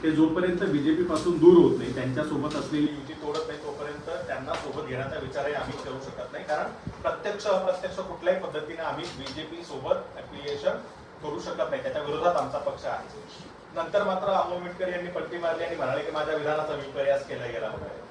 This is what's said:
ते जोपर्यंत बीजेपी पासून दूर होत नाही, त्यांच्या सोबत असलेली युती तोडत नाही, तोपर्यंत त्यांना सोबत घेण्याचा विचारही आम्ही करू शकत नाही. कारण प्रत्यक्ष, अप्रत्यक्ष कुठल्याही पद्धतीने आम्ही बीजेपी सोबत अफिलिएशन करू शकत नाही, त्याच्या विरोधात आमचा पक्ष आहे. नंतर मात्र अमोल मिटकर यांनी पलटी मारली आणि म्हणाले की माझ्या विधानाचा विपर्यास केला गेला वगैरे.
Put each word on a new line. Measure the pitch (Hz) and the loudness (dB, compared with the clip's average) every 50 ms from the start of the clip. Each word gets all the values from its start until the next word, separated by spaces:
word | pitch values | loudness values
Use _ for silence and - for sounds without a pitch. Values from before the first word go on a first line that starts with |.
| - | 2
ते | 160 | 4
जोपर्यंत | 151 147 160 156 - 180 180 185 175 175 202 160 | 6 6 6 6 6 2 2 2 2 2 2 2
बीजेपी | 147 143 135 156 175 - 175 | 2 2 4 4 4 2 2
पासून | 170 160 151 - 175 170 151 | 2 0 0 2 2 4 10
दूर | 151 175 185 170 | 12 12 12 12
होत | 156 131 123 - | 12 10 8 4
नाही, | 123 127 127 | 0 -2 -2
त्यांच्या | 131 123 127 131 147 156 | -2 -2 0 0 0 0
सोबत | 156 156 135 135 151 147 | 0 0 -2 -2 0 -2
असलेली | 143 131 - 151 147 147 147 - | -2 -4 0 2 2 2 2 0
युती | 139 127 127 156 | -4 -10 -10 -10
तोडत | 151 151 147 147 160 156 151 | -8 -6 -4 -4 -4 -4 -4
नाही, | 151 143 151 | -6 -8 -8
तोपर्यंत | 147 139 143 147 147 147 135 - 160 165 180 - - | -8 -8 -8 -8 -8 -8 -8 -8 -6 -6 -6 -4 -6
त्यांना | - - 131 139 - | -6 -6 -4 -4 -4
सोबत | - - 147 131 151 147 - | -4 -4 -6 -6 -6 -6 -6
घेण्याचा | 131 127 131 135 156 151 | -6 -6 -6 -6 -6 -6
विचारही | 139 127 - 151 139 147 147 | -6 -6 -4 -4 -2 -2 -2
आम्ही | 135 127 127 - - - | -2 -4 -4 -6 -8 -8
करू | 143 127 131 - | -8 -8 -8 -8
शकत | 120 - - 151 - | -10 -10 -10 -10 -8
नाही. | - 147 - | -8 -10 -4
कारण | - 151 - - - - - - - - - | -2 -2 -2 -2 -4 -6 -10 -10 -12 -12 -4
प्रत्यक्ष, | - - - - - 208 208 202 - 214 | -4 -4 -4 -2 -4 -4 -4 -2 2 2
अप्रत्यक्ष | 190 185 185 185 180 - - 180 - 190 | 2 4 4 2 0 0 0 -4 -4 -4
कुठल्याही | 185 - - - 170 175 190 190 185 | -6 -6 -8 -2 2 2 2 2 2
पद्धतीने | 160 147 151 151 151 156 165 | -4 -4 -4 -6 -6 -6 -4
आम्ही | 160 151 139 151 170 180 - 139 | -4 -4 -2 -4 -6 -8 -8 -8
बीजेपी | 135 135 135 151 160 156 165 170 175 | -10 -8 -8 -8 -10 -10 -10 -12 -10
सोबत | - - 131 - 160 - - - - - - | -10 -10 -8 2 2 2 2 2 -8 -12 -14
अफिलिएशन | - - - - - 147 147 - - - - - - - - - - - - - 151 | -14 -12 -12 -10 -6 -6 -6 0 0 0 0 0 -6 -12 -16 -18 -18 -18 -18 -10 -8
करू | 151 147 175 | -6 -6 -6
शकत | - 180 175 - 160 151 | -6 -6 -2 -2 0 0
नाही, | 147 131 127 | 0 -2 -2
त्याच्या | 135 131 151 | -2 -4 -2
विरोधात | 147 147 151 160 165 180 175 | -2 -2 -2 2 2 2 2
आमचा | 151 - 131 - - | 2 0 0 -2 -2
पक्ष | - - - - - | -2 -2 -4 -4 -6
आहे. | - - - - - - 107 107 - - - - - - - - - - | -6 -6 -6 -6 -10 -14 -16 -16 -16 -16 -16 -16 -16 -18 -18 -20 -10 -6
नंतर | 180 165 - - - - | -6 -4 2 2 2 2
मात्र | 196 185 185 196 196 | 2 0 0 2 2
अमोल | 190 185 175 180 180 180 | 2 2 2 2 -2 -4
मिटकर | 175 180 180 - 185 180 | -4 -8 -6 -4 -4 -2
यांनी | 180 180 175 180 | -2 -4 -4 -4
पलटी | - - - 165 175 170 | -4 -4 -6 -4 -6 -2
मारली | 170 165 165 165 170 | -2 0 0 0 -2
आणि | 170 170 | -4 -2
म्हणाले | 156 139 131 139 139 151 | -2 -2 0 0 0 -2
की | - | -2
माझ्या | 147 151 151 - 156 | -2 -2 -2 0 0
विधानाचा | 151 147 151 151 151 - 151 151 | 0 0 0 0 0 0 -2 -4
विपर्यास | 139 135 135 - - 139 139 139 139 - - | -6 -6 -8 -2 0 2 4 2 2 0 -4
केला | 139 120 117 | -8 -6 -6
गेला | 117 113 113 110 107 | -6 -6 -4 -4 -4
वगैरे. | 101 101 95 - - - - - | -6 -6 -8 -10 -10 -12 -14 -16